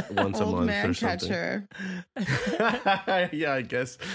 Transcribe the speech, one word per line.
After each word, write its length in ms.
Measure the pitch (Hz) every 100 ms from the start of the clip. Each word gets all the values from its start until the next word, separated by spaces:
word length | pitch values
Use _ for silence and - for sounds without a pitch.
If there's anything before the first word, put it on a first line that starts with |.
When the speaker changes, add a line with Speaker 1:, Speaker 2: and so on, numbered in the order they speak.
Speaker 1:
<laughs> 80 | -
Speaker 2:
once 280 | - 294 220
a 40 |
Speaker 3:
Old 100 | 208 -
Speaker 2:
month 100 | 240
Speaker 3:
man 240 | 202 208
Speaker 2:
or 40 |
something. 340 | - 220 180 -
Speaker 3:
catcher. 400 | 180 170 214 202 - 190 185 175 -
Speaker 2:
<laughs> 1120 | 185 135 247 170 220 240 - 190 - 190 180
Yeah, 220 | 151 151
I 80 | 135
guess 360 | 110 123 127 - 185